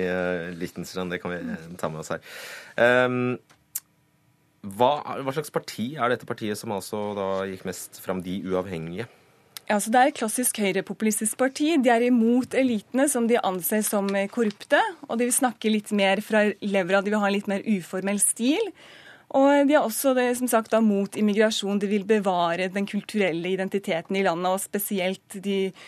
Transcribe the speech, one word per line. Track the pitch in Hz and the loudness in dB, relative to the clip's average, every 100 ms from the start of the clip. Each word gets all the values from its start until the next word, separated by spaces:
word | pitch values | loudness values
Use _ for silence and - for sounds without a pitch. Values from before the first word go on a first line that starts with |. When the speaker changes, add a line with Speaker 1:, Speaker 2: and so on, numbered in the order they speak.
Speaker 1:
eh, | 90 92 90 90 85 85 | -2 -2 -2 -4 -6 -8
Liechtenstein, | 90 - 85 92 90 | -10 -10 -10 -8 -6
det | 90 | -6
kan | 90 87 | -6 -8
vi, | |
eh, | - 104 82 87 | -8 -10 -12 -8
ta | 82 | -8
med | 78 | -8
oss | 80 87 | -8 -10
her. | - - - - - - | -10 -18 -16 -16 -10 2
Ehm, | 120 123 127 123 123 123 _ _ _ - _ _ _ _ _ _ _ _ | 4 4 2 0 -2 -4 _ _ _ -14 _ _ _ _ _ _ _ _
hva, | 98 98 123 147 - 101 | -14 2 2 2 -4 -6
hva | 135 147 | -6 -6
slags | 151 | -4
parti | 160 - - 120 151 | -6 -8 -8 -6 -2
er | 120 120 | -2 -2
dette | - | -4
partiet | 117 107 104 | -6 -6 -6
som | 113 98 | -6 -8
altså | - 107 104 101 | -6 -6 -6 -4
da | 95 95 98 | -2 -2 -4
gikk | 95 92 | -8 -8
mest | 92 - - | -10 -12 -14
fram, | - 92 | -8 -6
De | 90 98 92 | -4 -6 -2
Uavhengige? | 92 95 85 82 90 120 _ _ _ _ - - | -2 -2 -6 -8 -10 -12 _ _ _ _ -18 -2
Speaker 2:
Ja, | 208 | -2
så | 220 | 2
det | 247 | 4
er | 277 | 4
et | - | 2
klassisk | 220 - 247 - | -4 -2 -4 0
høyrepopulistisk | 196 185 185 190 220 208 220 - | 0 0 -4 -2 0 0 -4 0
parti. | 254 - 302 330 | -2 0 2 4
De | 240 | 6
er | 233 247 | 4 6
imot | 247 226 247 240 247 | 4 4 4 2 0
elitene, | 262 220 - 254 285 | 2 0 -2 0 2
som | 247 233 | 2 2
de | 233 | 2
anser | 196 185 170 214 | 2 -2 0 0
som, | 214 208 196 196 | 0 0 0 0
eh, | 196 | -2
korrupte, | - 214 - - 294 440 339 - | 0 0 -2 2 2 2 -4 -6
og | 233 | -2
de | 247 | 0
vil | - | 2
snakke | 254 - 220 214 | 0 0 0 0
litt | - | 0
mer | 208 196 196 | 2 4 2
fra | - 214 208 - | 2 2 2 0
levra, | 202 196 180 196 | -2 0 2 2
de | 196 | 2
vil | 214 | 0
ha | 202 | 2
en | 202 | 0
litt | 208 | -2
mer | 196 - | -4 0
uformell | 196 165 190 196 202 | -2 -2 -6 -2 0
stil. | - - 240 339 415 - - - - - _ | -2 0 0 0 -2 -6 -20 -20 -20 -20 _
Og | 269 277 285 | 4 6 6
de | 285 302 | 6 4
er | |
også, | 226 - 269 | 2 0 2
det, | 254 247 247 | 2 2 0
som | 254 | 0
sagt, | 226 220 | 0 2
da, | 226 | 2
mot | 220 196 196 - | 4 2 0 0
immigrasjon. | 208 202 220 214 196 202 | 0 4 2 2 -2 -2
De | 202 | 0
vil | 208 | -2
bevare | 190 220 196 175 170 175 185 | 2 0 2 0 0 0 -2
den | 196 | -2
kulturelle | 202 202 - 214 185 170 180 | -4 -4 -4 0 0 0 -2
identiteten | 185 190 202 196 165 - 196 | -2 -2 -4 -2 -4 -2 0
i | 190 | 2
landet, | 170 180 | 2 0
og | 190 | -2
spesielt | - 208 - 202 185 190 _ 196 | -2 -6 -4 -2 -2 -4 _ -10
de | 196 196 190 - | -4 -2 -2 -6